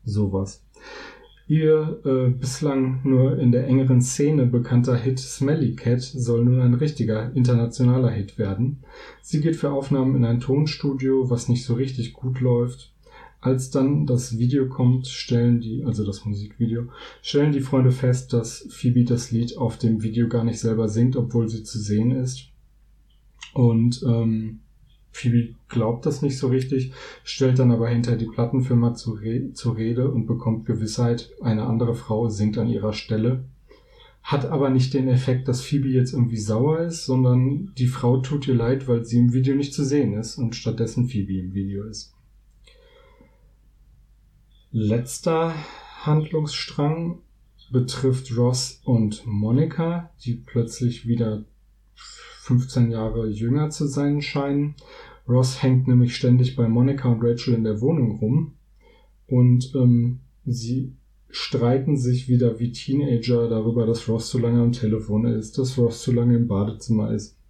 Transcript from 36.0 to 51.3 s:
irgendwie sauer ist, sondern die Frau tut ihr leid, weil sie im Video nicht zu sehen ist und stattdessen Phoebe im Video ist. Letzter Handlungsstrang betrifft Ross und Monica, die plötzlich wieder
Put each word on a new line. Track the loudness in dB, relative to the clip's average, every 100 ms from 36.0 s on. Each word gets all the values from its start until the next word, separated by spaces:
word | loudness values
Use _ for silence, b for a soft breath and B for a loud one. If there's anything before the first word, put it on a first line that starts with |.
| 2
irgendwie | 0 0 0
sauer | -2 0 2 0
ist, | -2 -6 -2
sondern | 2 4 4 2 -2 -6 -2
die | -2
Frau | 0 0 2
tut | 0 -4 0
ihr | 0
leid, | 2 -2 0
weil | -2 0
sie | 4
im | 4
Video | 4 2 0
nicht | -2
zu | -2 0
sehen | 0 0
ist | -2 -6 -6
und | -6 -4
stattdessen | -6 -4 -4 -2 -2
Phoebe | -2 -4 -6
im | -6
Video | -6 -6 -6 -10
ist. | -14 -18 _ _ _ _ _ b b b b b b b b b b _ _ _ _ _ _ _ _ _ _ _
Letzter | -2 0 0 -2 -6 -2 0 0 -4 B B B B
Handlungsstrang | 0 0 0 -4 -4 -6 -8 -2 -2 -2 -6 -10 _ _ _ _ _
betrifft | -2 -2 -2 0 -2 -4 0
Ross | 0 0 -6 -8 0
und | 0 0 -4 -6
Monica, | -4 0 2 0 -2 -4 -4 -8 -12
die | -8 -8
plötzlich | -4 -4 -4 -2 -4 -4 -4
wieder | -2 0